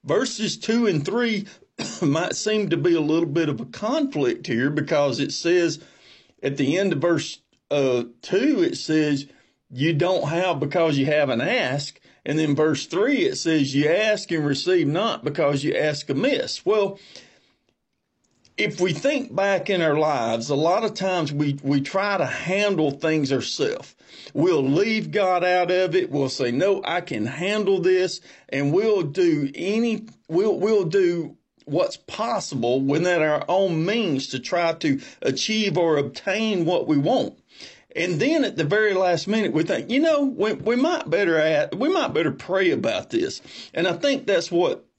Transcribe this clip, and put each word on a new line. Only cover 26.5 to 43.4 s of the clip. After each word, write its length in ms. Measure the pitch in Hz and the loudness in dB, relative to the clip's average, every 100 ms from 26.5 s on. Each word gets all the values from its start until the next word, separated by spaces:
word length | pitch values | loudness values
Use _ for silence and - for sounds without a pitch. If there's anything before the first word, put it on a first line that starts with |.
"No, 300 | 120 190 196 - | 2 2 0 -2
I 160 | 175 | -4
can 240 | - 117 107 | -4 -6 -6
handle 540 | 139 185 214 196 190 | -4 -4 -2 0 2
this." 420 | 170 185 180 - - - - | 4 2 2 -4 -16 -20 -8
And 220 | 135 143 | -2 0
we'll 320 | 170 220 202 | 2 2 0
do 480 | 160 156 175 151 139 | -2 2 2 2 -2
any, 520 | - 180 220 233 220 - - _ | -4 -2 0 0 -2 -8 -20 _
we'll, 280 | 165 214 - | 0 0 0
we'll 280 | 208 214 170 | 2 2 2
do 500 | 196 180 170 156 - _ _ - | 2 2 0 -6 -12 _ _ -6
what's 320 | 160 175 - | -2 -2 -4
possible 800 | - - 233 220 - 131 117 135 | -14 -6 -4 -4 -4 -4 0 0
within 420 | 135 147 180 175 | 0 0 2 2
our 220 | 156 151 - | 2 0 0
own 360 | 185 196 160 170 | 0 2 0 0
means 420 | 233 196 135 - | 0 0 -2 -4
to 120 | 131 | -8
try 320 | - 175 170 | -4 0 0
to 300 | 165 156 139 - - | 0 -2 -2 -4 -4
achieve 560 | - 135 - 220 208 160 | -4 -2 -2 0 0 2
or 200 | 170 147 | 2 2
obtain 680 | 143 - - 196 220 190 | 0 -6 -4 -2 0 0
what 240 | 165 180 - | 0 0 2
we 100 | 147 | 0
want. 360 | 147 247 110 - _ - - - _ - | 2 0 0 -8 _ -20 -20 -20 _ -4
And 260 | 175 160 | -2 0
then 240 | 254 320 233 | 0 2 0
at 100 | - | -2
the 80 | |
very 300 | 147 208 214 | 0 2 2
last 340 | 185 185 165 190 | 2 2 0 0
minute, 240 | 220 190 | -2 0
we 120 | 156 | 0
think, 260 | 165 165 - | 0 -2 -2
"You 100 | 254 | 0
know, 240 | 320 294 | 2 2
we, 300 | 277 - 214 | 0 0 -2
we 240 | - - 240 | -2 -2 0
might 320 | 302 359 - | 2 0 -2
better 280 | 170 190 160 | 0 2 2
add, 380 | 156 151 147 160 | 2 2 0 -2
we 140 | 277 | 0
might 240 | 370 277 | 0 0
better 180 | 147 160 | 0 -2
pray 400 | 135 - 190 185 | -4 -4 0 2
about 380 | 123 110 98 - | 0 -2 -4 -2
this." 320 | 117 - - | -2 -2 -6